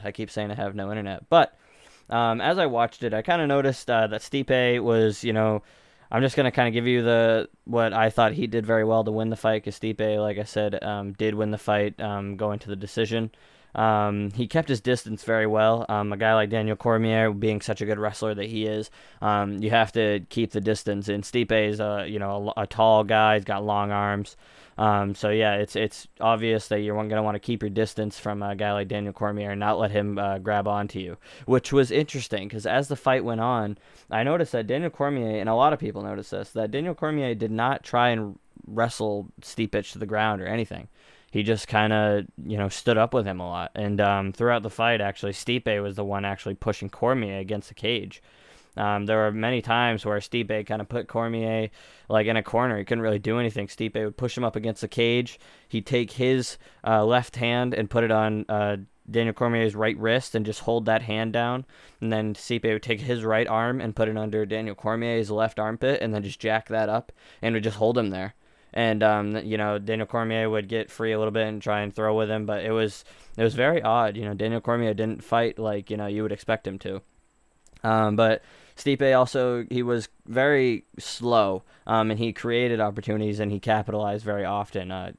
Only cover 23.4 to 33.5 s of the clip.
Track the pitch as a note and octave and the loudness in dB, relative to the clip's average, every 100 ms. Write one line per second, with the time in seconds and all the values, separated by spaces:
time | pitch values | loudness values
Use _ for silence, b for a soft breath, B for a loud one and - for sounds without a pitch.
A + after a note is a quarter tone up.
23.4 | F#2+ G2+ G#2 G#2 G2+ G2+ G2+ G2+ G2+ - | 2 -4 0 0 2 0 0 -2 -4 -12
24.4 | B B B B A2 G#2 G2+ G2+ G#2+ G#2+ | B B B B 4 4 2 0 0 4
25.4 | G#2+ G2+ G#2 - G#2+ - - - A2+ A2+ | 4 2 0 -2 -2 -4 -18 -2 2 2
26.4 | A2+ A2 - G#2 G#2 G#2 G#2+ A2 G#2+ G#2 | 2 0 0 -2 -2 -2 -2 0 0 -2
27.4 | - A#2 G#2+ G2+ A2 - G#2+ - G#2+ G#2 | -4 -4 -2 -2 -2 -2 -6 -6 -6 -4
28.4 | G2+ G2+ G#2 G#2 G2 G#2 G#2 F#2+ G#2 G#2 | -4 -2 -2 -2 -2 -4 -6 -4 -4 -4
29.4 | G2+ G2+ G#2 G2 G#2+ G#2 G#2 G2+ G2+ G2 | -4 -2 0 2 2 0 0 0 -2 -2
30.4 | F#2+ G#2 G2+ G#2 G#2 - F#2 E2+ B B | 0 0 0 -2 -2 -6 -10 -12 B B
31.4 | B B2+ - C#3 B2+ C3 D3+ C#3 A#2+ G#2+ | B 2 4 2 4 2 0 -4 -6 -6
32.4 | G2 A2 G#2+ A#2+ C#3 C#3 - C3 A2 A2+ | -6 -6 -2 0 -2 -2 0 0 0 -2
33.4 | A#2 | 0